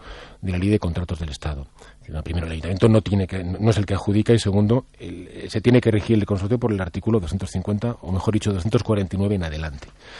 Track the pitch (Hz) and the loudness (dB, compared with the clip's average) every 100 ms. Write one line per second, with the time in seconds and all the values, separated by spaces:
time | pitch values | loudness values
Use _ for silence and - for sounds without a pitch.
0 | - - - - 95 90 98 104 87 82 | -10 -18 -20 -10 -4 0 2 2 0 -4
1 | 87 82 82 73 78 69 67 - - - | -4 -6 -8 -8 -6 -6 -10 -18 -20 -20
2 | - 76 - 87 82 80 78 95 117 110 | -12 -10 -6 -4 -4 -6 -4 2 4 6
3 | - 101 92 95 90 95 110 107 101 98 | 4 0 0 -4 -6 0 2 2 0 -2
4 | - 104 107 117 104 98 107 123 - - | 2 2 4 4 4 2 2 2 -2 -12
5 | 87 87 90 - 95 107 120 123 117 104 | -14 -12 -14 -14 -8 0 4 6 6 2
6 | 92 113 95 101 98 120 120 101 90 98 | 2 2 2 0 0 0 0 -2 -2 -4
7 | 110 113 80 95 95 95 95 104 120 120 | 0 0 0 -4 -4 -4 -2 -2 -2 -6
8 | - 92 - 104 107 98 98 113 - 104 | -4 -2 0 0 0 -2 0 0 2 0
9 | 95 95 101 101 82 78 78 69 - - | 0 0 0 0 -2 -6 -8 -10 -16 -20
10 | - - | -20 -14